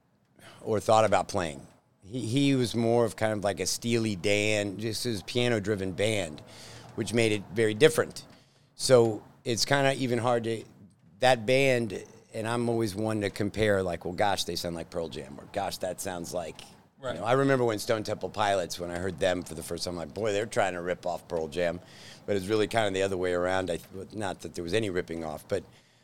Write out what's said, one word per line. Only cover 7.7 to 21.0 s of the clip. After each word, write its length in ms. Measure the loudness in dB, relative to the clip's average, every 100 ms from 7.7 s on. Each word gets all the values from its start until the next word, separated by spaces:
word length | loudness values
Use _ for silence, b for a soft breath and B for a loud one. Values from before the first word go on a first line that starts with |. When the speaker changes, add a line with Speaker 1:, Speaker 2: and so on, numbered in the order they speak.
Speaker 1:
different. 500 | 6 4 4 -2 -4 -18 b b b b -6
So 440 | 6 8 8 2 -10 -12
it's 220 | -4 -2 2
kinda 280 | 4 4 2
even 240 | 0 0
hard 240 | 2 0
to, 200 | 0 -6 -8 -20 -20 _ _ 2
that 280 | 4 4 4
band, 520 | 4 4 2 0 -6 -12 -20 _
and 140 | -8 -4
I'm 220 | -2 0
always 260 | 0 0 -2
one 260 | -2 0
to 100 | -2
compare, 500 | -2 -4 2 2 2
like, 240 | 0 -4 -6
"Well, 80 |
gosh, 300 | 0 0 0
they 120 | -2 -4
sound 200 | -6 -6
like 160 | -8
Pearl 180 | -6 -6
Jam," 260 | -8 -12 -14
or, 60 | -8
"Gosh, 260 | -6 -6 -4
that 220 | -6 -6
sounds 320 | -8 -8 -6
like," 300 | -8 -8 -12 -20 -20 _ _
Speaker 2:
Right. 140 | -8 -6
Speaker 1:
you 40 |
know, 40 | 0
I 60 |
remember 340 | 2 4 4 2
when 140 | 0
Stone 240 | 0 -2
Temple 260 | 0 -6 -6
Pilots, 500 | 0 2 2 0 -6
when 120 | -6
I 60 | -4
heard 220 | -4 0
them 220 | 0 0
for 140 | -4 -10
the 80 |
first 200 | -8 -6
time, 120 | -6 -6
like, 180 | -8
"Boy, 180 | -4 -2
they're 140 | 0 -2
trying 280 | 0 0
to 80 | 0
rip 260 | -4 -4